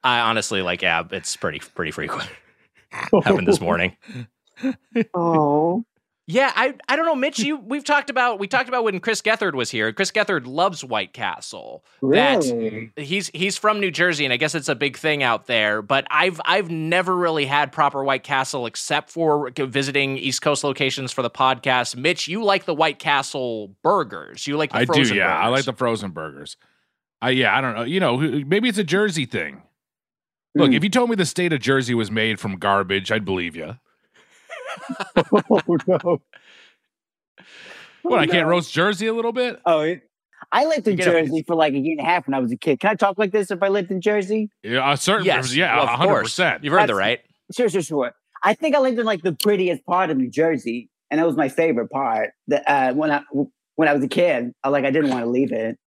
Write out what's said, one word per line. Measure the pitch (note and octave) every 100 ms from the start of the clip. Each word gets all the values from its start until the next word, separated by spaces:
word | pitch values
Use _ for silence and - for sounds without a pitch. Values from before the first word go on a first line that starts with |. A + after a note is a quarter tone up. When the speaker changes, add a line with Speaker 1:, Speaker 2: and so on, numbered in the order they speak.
Speaker 1:
I | C3 A#2+
honestly, | A#2 A2+ - G2
like, | F2+ F2
yeah, | F#2 E2 F2
it's | F#2+ - -
pretty, | F2+ D2+
pretty | - - D#2+
frequent. | D#2 D2 - - - _ _
<laughs> | _ _ _
Happened | - - G3+ - F#2 F2
this | -
morning. | E2+ F2 F2+ - - D#3+ A#2 _ _ - C4 B3 _ A#3 A3
Speaker 2:
Oh. | F3+ E3+ D#3+ D3 D3 D#3+ F#3 A#3 _ _ _ -
Speaker 1:
Yeah, | F#3+ C4+
I, | G3+ C4 A#3+ -
I |
don't | C#4
know, | E4 D4
Mitch. | C4+ C4+
You, | C#4 D4+
we've | G3+ C#4+
talked | D4 D4 C#4
about, | B3+ B3 G#3
we | G3
talked | C4 B3+
about | B3
when | A3+ F#3+
Chris | A3+ A3
Gethard | - A3 G3
was | C#3+ A#2
here. | A#2 G#2+
Chris | G#2+ -
Gethard | - G#3 F3 B2
loves | C#3 F#3+ E3
White | C3 A2 F#2
Castle. | - G#2 E2+ - F#2+ A1+ - _ _
That | C3 C#3+ D3 C3
Speaker 2:
Really? | B2+ A#2 A2+ A2 A2 -
Speaker 1:
he's, | C#3+ F#3+ F#3
he's | D3+ F#3+ F#3+
from | G#3+ G#3+
New | G3
Jersey, | D3+ F3+ D#3
and | C#3+
I | B2
guess | D3+
it's | D#3+ C3+
a | C3
big | C#3+ -
thing | D#3+ D3
out | C3 A2+ -
there. | A#2+ G#2+ G#2
But | G#2 C3+ -
I've, | D3+ F3+ E3
I've | - F#3+ F3
never | E3 D#3+ F3 F3+ F3+
really | F3 D#3+
had | C#3 C#3+ D3
proper | - D3 C#3
White | C#3 C3
Castle | - C3+ C3 C#3+ A#2
except | - - D3 -
for | - E3 D3 C3+
g-, | B2+ C3+
visiting | B2+ C#3 C#3 C#3 C3+
East | C3+ B2+
Coast | D#3 C#3+
locations | D3 C3+ C3+ - C3
for | -
the | A#2+
podcast. | - C3 B2+ C3+ B2+ B2 B2
Mitch, | C#3 F3+ -
you | F#3+
like | A3 G3 F#3+
the |
White | D3+ D#3+ C#3+
Castle | D#3+ C#3+ C#3 D3 B2+ A2+ G#2 G2
burgers. | D#3 G3 C3 F2+ C#2+ - -
You | D3
like | D#3
the | G#2+
Speaker 3:
I |
do, | B2
Speaker 1:
frozen | D#3 B2+ G2
Speaker 3:
yeah. | F2+ D#2+
I | G#2+
Speaker 1:
burgers. | B2+
Speaker 3:
like |
the | C3 A#2
frozen | B2 A2+ G2+
burgers. | E2 D#2 C#2 D2 - _ _ _ _ _ _
I, | A#2+
yeah, | C3 A#2 A2
I |
don't | C3
know. | A2
You | A#2+ F3+
know, | E3+ B2
who, | D#3 D3
maybe | C#3 G3 A#3+
it's | G3+
a |
Jersey | F3+ F3 G#3+ D#3+ A#2+
thing. | G#2 D#2 C#2 _ _ _ _ _ _ _ _ _
Look, | D3 D3
Speaker 2:
Hmm. |
Speaker 3:
if | B2
you | F#3+
told | A#3+ A#3+
me | A3+
the | E3+
state | - F3
of | D3+
Jersey | B2 C3+ A#2+
was | A#2+ G#2
made | A2 A2 G#2+
from | A2 F#2+
garbage, | G2+ G2 F#2 G2 F#2+
I'd | A2
believe | F#2+ F#2+ F2 D#2+
you. | D#2 A#2+
Speaker 2:
<laughs> | _ _ _ _ _ _ _ - B4+ - E5 - - - - G#3 -
Oh, | G3+ - E3+ -
no. | F3+ F3 D#3+ _ - _ - - _ _ _ _ _ _ _ - - - - - -
Speaker 3:
What, | E4+ A3
I |
Speaker 2:
Oh, | D#3
Speaker 3:
can't |
Speaker 2:
no. | F3 D#3
Speaker 3:
roast | F3 E3
Jersey | D3 F#3 F#3+ A3
a |
little | A3+ A#3
bit? | A3+ B3 -
Speaker 2:
Oh, | - D#3+
it, | D#3 F3 _ _ _ _ -
I | G3+ D4+
lived | D4+ A3
in |
Speaker 1:
You | F#3
get | F3+
a | E3+
Speaker 2:
Jersey | D3+ D#3 D#3
for, |
like, | E3 D#3
a | C#3
year | C#3 D#3
and | D3
a |
half | F3 -
when |
I | C3+
was | B2
a | A#2+
kid. | - C3+
Can | G3
I |
talk | G#3+ G3+ F#3+
like | G#3+
this | G#3 G3
if | F#3+
I | G3
lived | G3+ F#3+
in | F#3+
Jersey? | F#3+ G#3 F#3+ G#3+ G#3+ _
Speaker 3:
Yeah, | - B2+ C3
uh, | C#3+
certainly. | - G#3 F#3
Speaker 1:
Yes, | D#3 B2+
Speaker 3:
Yeah, | C3 F3 A#2
Speaker 1:
of | A#2
Speaker 3:
a | B2
hundred | F#3
Speaker 1:
course. | E3+
Speaker 3:
percent. | A2+ - F3 F#2
Speaker 1:
You've | C#3+
earned | E3+ G#3
the |
Speaker 2:
That's | G2+
Speaker 1:
right. | G2 B2 _ _ _
Speaker 2:
Sure, | G3 A#3+
sure, | F#3
sure. | D#3 D3+ B2 - _ -
I | F#3
think | G#3+ D#4
I | C#4+
lived | C4 A#3
in, | A3+
like, | G3
the | E3+
prettiest | D#3 G#3 G3+ F#3 E3 -
part | F3+ F#3
of | C#3+
New | B2+
Jersey, | A#2+ D#3+ D3+ A#2+ A#2 A2+ _ _
and | D3+
that | E3
was | C#3
my | C#3
favorite | - E3 A#2+ A2+
part. | C#3+ C3+ A2 A2 _ -
The, | C#3 -
uh, | C#3+ C3
when | B2+ D#3
I, | D3 C#3+ C3+ D3 _ _ -
when | D#3
I |
was | C#3+
a | C3
kid, | - F3 C3 A#2+ -
I, | C#3
like, | C#3+
I | C3+
didn't | C#3 D3
wanna | B2+ A#2
leave | B2 C3+
it. | A#2 A2 -